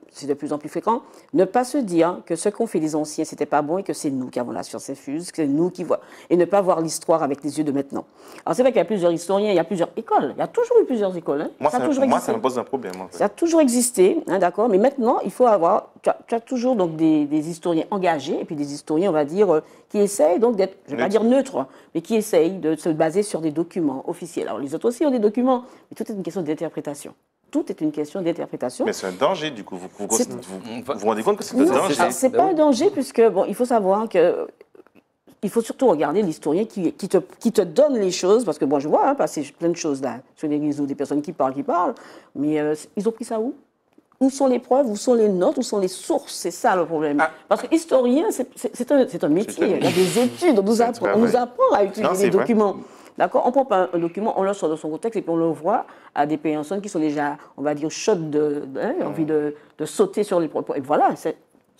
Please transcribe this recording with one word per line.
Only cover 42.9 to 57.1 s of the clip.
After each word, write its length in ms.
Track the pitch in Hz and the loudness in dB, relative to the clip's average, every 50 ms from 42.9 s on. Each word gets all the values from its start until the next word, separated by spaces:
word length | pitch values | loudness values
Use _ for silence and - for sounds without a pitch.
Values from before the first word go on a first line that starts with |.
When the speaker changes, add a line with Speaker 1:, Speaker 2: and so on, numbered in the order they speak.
| - | -8
Speaker 1:
ils 140 | 208 190 226 | -4 -4 -4
ont 20 | |
pris 140 | 226 - 233 | -4 -4 -8
ça 160 | - 233 220 | -6 -4 -4
où ? 120 | 220 269 285 - _ _ _ _ _ _ _ _ _ _ _ - | -4 -4 -6 -10 _ _ _ _ _ _ _ _ _ _ _ 0
Où 80 | 262 269 | 0 0
sont 180 | 269 - 277 | 2 2 2
les 120 | 262 247 240 | 2 2 0
preuves ? 300 | - - 254 269 285 220 | 2 2 2 2 2 2
Où 60 | 208 | -2
sont 200 | 208 - 262 240 | -2 2 2 4
les 120 | 226 214 | 4 4
notes ? 300 | 208 190 175 185 294 320 | 4 4 2 2 2 2
Où 40 | 269 | 0
sont 180 | 240 - 226 202 | -4 -2 -2 -2
les 100 | 190 185 | -2 -2
sources ? 440 | - - - - 160 - - - - | -4 -8 -4 -2 -2 -2 -2 -6 -12
C'est 160 | - - 170 | -8 -8 -8
ça 260 | 165 - - 233 190 | -6 0 2 2 2
le 80 | 180 160 | 2 0
problème. 320 | 160 165 151 156 147 143 143 | 0 -2 -2 0 0 2 2
Speaker 4:
Ah. 100 | 156 160 - - - - | 0 0 -2 -8 -2 -2
Speaker 1:
Parce 120 | 202 208 | -2 -2
que 140 | - - 330 | 0 0 0
historien, 520 | 320 - - 254 262 240 247 247 311 415 440 | 0 2 2 2 4 4 4 2 2 2 0
c'est, 160 | - - - - - | -2 -2 -6 -8 -8
c'est, 180 | - - - - | -10 -10 -10 -6
c'est 160 | - 240 - 294 | -6 -2 2 4
un, 120 | 269 247 | 4 4
c'est 160 | 254 - 165 | 2 0 -2
un 60 | 185 | 0
métier. 260 | 151 151 - - - - | 2 2 2 0 -2 -2
Speaker 2:
C'est 60 | - 339 220 170 | -2 0 0 2
un 40 | 131 | 2
Speaker 1:
Il 40 | 147 | 2
y 40 | |
a 40 | 180 | 2
des 280 | 170 185 185 170 160 233 | 4 2 2 2 2 2
études. 400 | 254 240 - - 349 330 247 196 | 2 0 0 2 2 4 4 4
On 40 | 196 | 4
nous 120 | 214 233 | 2 2
Speaker 2:
C'est 80 | 214 233 | 2 2
un 60 | 240 | 0
Speaker 1:
apprend, 160 | 240 - 180 202 202 | 0 -2 0 2 4
on 40 | 220 | 4
nous 80 | 233 | 4
Speaker 2:
travail. 160 | 220 240 247 247 247 | 4 4 2 0 -2
Speaker 1:
apprend 260 | - - 539 494 330 | 0 2 4 4 6
à 80 | 208 202 | 4 2
étudier 200 | 190 - 107 - | 0 0 0 0
Speaker 2:
Non, 80 | 302 | 0
Speaker 1:
les 40 | 370 | 2
Speaker 2:
c'est 140 | 185 403 - | 2 2 4
vrai. 100 | 170 196 | 4 2
Speaker 1:
documents. 380 | 131 240 226 214 208 196 - - - - - - - - - | 2 4 2 2 2 2 0 -4 -12 -16 -20 -20 -20 -14 -2
D'accord ? 260 | - 170 185 - 262 - | -2 -2 2 2 2 0
On 60 | 240 | 2
prend 140 | 240 277 262 | 2 2 2
pas 240 | - 202 185 180 - 175 | 2 2 2 2 2 0
un, 40 | |
un 20 | 170 | -2
document, 340 | 170 165 170 196 214 220 - | -2 -2 -4 -4 -4 -2 0
on 60 | - 190 | 0 0
le 100 | 196 202 | -2 -2
sort 160 | 196 190 151 | -2 -2 -4
de 80 | 160 | -4
son 120 | 156 - 156 | -4 -6 -8
contexte 280 | 156 151 - 233 226 | -8 -6 -6 -4 -4
et 40 | 185 | -4
puis 80 | - 165 | -4 -2
on 60 | 165 | -2
le 120 | 165 165 | 0 0
voit 380 | 165 151 135 151 185 226 - - - - - - - - | 0 -2 -2 -2 0 0 0 -2 -6 -16 -20 -20 -8 -2
à 100 | - 147 | -2 0
des 120 | 151 156 | 0 0
personnes 420 | 156 - 160 151 151 147 - 196 208 | -2 -2 -2 -2 -2 -4 -6 -6 -8
qui 80 | 202 | -8
sont 120 | 208 - 165 | -6 -4 -2
déjà, 360 | 156 151 | -2 -2